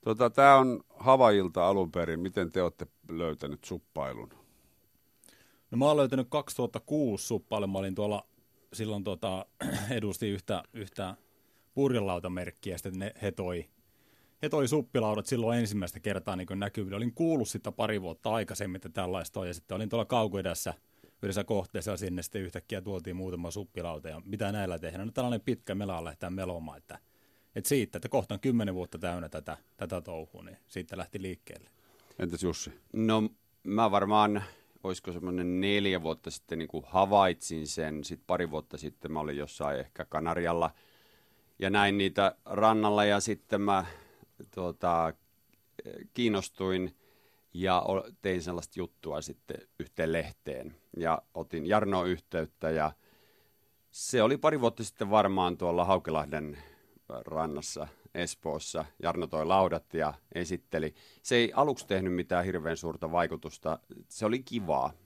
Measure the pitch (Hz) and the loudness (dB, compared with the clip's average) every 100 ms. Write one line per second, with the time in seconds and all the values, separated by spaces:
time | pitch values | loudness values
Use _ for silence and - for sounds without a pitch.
0 | - 110 123 113 139 139 131 117 - - | 0 2 4 8 10 10 8 2 -6 -2
1 | 120 131 120 104 92 82 87 98 90 87 | 6 8 10 8 4 4 4 4 2 0
2 | 82 82 92 92 87 95 87 - 82 _ | -2 -2 -2 -2 -2 0 0 -2 -16 _
3 | 78 82 85 76 71 73 - 90 _ - | -10 -4 -4 -4 -8 -10 -10 -10 _ -6
4 | 67 60 55 - _ _ _ _ _ _ | -6 -6 -12 -18 _ _ _ _ _ _
5 | _ _ - - _ _ _ 117 143 147 | _ _ -20 -20 _ _ _ 2 4 6
6 | 135 131 123 151 139 - 123 110 - 151 | 4 2 0 -2 -4 -4 -4 -4 -4 0
7 | 139 98 - 110 - 107 98 98 95 95 | 0 -2 -2 -4 -2 -2 0 -2 -4 -2
8 | 104 101 - _ _ _ _ - 110 104 | -2 -2 -6 _ _ _ _ -8 -6 -4
9 | 98 92 107 92 98 _ 135 131 101 123 | -6 -4 -4 -4 -8 _ -6 -4 -2 -2
10 | 104 95 110 98 - 95 - 113 98 - | -2 -4 -4 -4 -4 -6 -6 -14 -14 -8
11 | 95 - _ _ _ _ _ - 139 123 | -8 -8 _ _ _ _ _ 0 2 2
12 | 98 90 92 90 87 - 101 87 98 92 | 0 -2 -4 -6 -8 -10 -8 -8 -8 -6
13 | 98 - 101 90 92 87 80 _ _ _ | -8 -4 -6 -4 -4 -4 -8 _ _ _
14 | _ _ _ _ 151 156 131 151 123 131 | _ _ _ _ -2 0 2 2 0 0
15 | 110 107 101 127 113 120 113 104 87 - | 0 0 -2 0 2 2 2 0 -4 -6
16 | - 98 90 95 90 101 101 107 95 98 | -4 -4 -2 -6 -4 -4 -4 -4 -6 -4
17 | 120 113 165 160 110 101 - - 110 107 | -4 0 0 2 0 -4 -8 -2 0 0
18 | 92 82 107 110 101 92 101 92 87 - | -4 -6 -2 0 -2 -4 -6 -6 -8 -4
19 | 92 92 80 - 92 85 _ 95 110 117 | -2 -4 -6 -6 -6 -8 _ -6 -2 -2
20 | 104 123 110 98 92 82 - 85 _ _ | 0 2 2 0 -4 -4 -6 -8 _ _
21 | - _ 104 98 98 107 92 104 87 92 | -20 _ -4 -4 0 -2 -2 -6 -6 -4
22 | 95 90 - 104 92 87 - 101 92 95 | -4 -6 -6 -8 -8 -10 -8 -8 -6 -8
23 | 85 90 92 87 85 95 98 - 85 78 | -6 -8 -6 -6 -8 -8 -10 -8 -8 -8
24 | 80 76 95 104 104 104 98 85 80 90 | -10 -14 -10 -2 -2 0 -2 -4 -6 -6
25 | 104 113 123 117 - 120 - 98 101 87 | -6 -2 -2 -2 -2 -4 -2 -4 -2 -4
26 | 80 73 87 95 92 87 80 73 _ - | -6 -8 -8 -4 -4 -6 -10 -14 _ -20
27 | _ _ _ _ _ - - 143 104 - | _ _ _ _ _ -6 0 2 0 -4
28 | - 92 92 104 131 120 104 92 87 85 | -2 -2 0 -2 2 2 0 -2 -6 -6
29 | 87 87 80 80 76 78 _ _ 90 92 | -6 -6 -8 -10 -10 -12 _ _ -8 -6
30 | 80 82 78 87 87 90 _ - 87 95 | -8 -10 -12 -16 -20 -20 _ -12 -10 -10
31 | 90 101 95 87 - - - _ _ _ | -10 -8 -8 -10 -12 -20 -20 _ _ _
32 | _ - - 85 90 80 - - _ - | _ -6 -4 0 -2 -2 -8 -14 _ 0
33 | 110 110 110 - _ _ - 104 113 101 | 2 4 2 -4 _ _ -4 2 4 4
34 | 98 107 104 104 98 - _ _ 95 90 | 4 6 6 2 -4 -16 _ _ -6 -6
35 | - 87 90 90 90 90 98 101 101 92 | -6 -8 -4 -2 0 0 2 2 2 0
36 | 80 78 - - _ 82 78 78 71 92 | -2 -4 -8 -14 _ -6 -4 -8 0 4
37 | 98 101 95 85 - 80 76 - 78 76 | 8 8 6 4 -4 -8 -6 -4 -4 -4
38 | 76 82 _ 90 85 76 76 73 76 - | -8 -12 _ 0 0 -4 -8 -10 -12 -10
39 | 78 78 76 71 71 - 73 69 65 - | -8 -6 -4 -6 -8 -4 -4 -4 -6 -10
40 | 78 78 80 85 85 85 82 - _ _ | -6 -4 -2 0 0 0 0 -4 _ _
41 | _ _ _ _ _ _ 95 101 101 101 | _ _ _ _ _ _ 0 4 4 4
42 | 98 87 98 - - 98 110 110 107 104 | 2 4 2 2 -6 4 4 6 4 4
43 | 104 101 98 101 _ 104 101 98 85 - | 4 4 2 -4 _ 0 2 2 0 -10
44 | - - - _ - - 90 85 90 85 | -20 -20 -20 _ -16 -6 -6 -2 0 2
45 | 82 80 _ _ _ _ _ _ - - | 2 -2 _ _ _ _ _ _ -16 -14
46 | - - 120 101 92 - 95 92 90 - | -12 0 2 2 -2 -4 0 0 -2 -8
47 | _ _ _ _ _ 87 92 90 - 95 | _ _ _ _ _ -4 2 2 2 -2
48 | - 95 101 90 82 87 82 - 87 _ | -4 -6 -2 -2 -2 -8 -8 -8 -10 _
49 | 80 73 76 69 _ 69 - _ 73 - | -8 -8 -8 -16 _ -14 -14 _ -12 -2
50 | 80 82 80 - - 65 69 76 _ - | 0 0 -2 -8 -10 -8 -10 -16 _ -4
51 | 82 80 - - 82 82 78 104 101 95 | 0 0 -2 -10 -8 -6 2 2 2 0
52 | 90 87 _ 87 78 _ 82 80 76 76 | 0 -2 _ -4 -4 _ -2 0 0 -4
53 | _ _ _ _ _ _ _ _ _ - | _ _ _ _ _ _ _ _ _ -12
54 | - 127 110 139 151 156 117 - 113 - | -2 4 6 6 4 4 2 0 -10 -6
55 | 104 107 101 95 90 87 87 87 90 95 | 2 6 6 4 0 0 0 2 4 2
56 | 82 78 73 76 76 71 - - _ _ | 2 -2 -2 -4 -6 -12 -18 -20 _ _
57 | _ 62 - 78 80 73 76 - 76 - | _ -14 -8 -4 -4 -4 -8 -10 -12 -14
58 | - - 87 - 80 76 - 82 78 _ | -16 -6 -6 -6 -6 -6 -4 -6 -8 _
59 | 82 82 82 80 78 95 95 80 - 82 | -4 -2 -2 -2 2 4 4 2 -4 -2
60 | 76 71 _ 85 87 87 _ 80 78 - | -2 -4 _ -8 -6 -6 _ -4 -4 -8
61 | - - - 123 117 - 147 127 - 95 | -20 -16 0 2 2 4 2 0 -2 -2
62 | 95 90 87 90 90 90 78 82 82 - | 0 -2 0 0 0 -2 -4 -4 -6 -6
63 | 80 85 85 80 78 - 80 78 _ - | -2 0 0 -2 -10 -8 -6 -6 _ -20
64 | - - 107 120 127 117 92 71 65 - | -18 -4 -2 -2 -4 -6 0 0 0 -6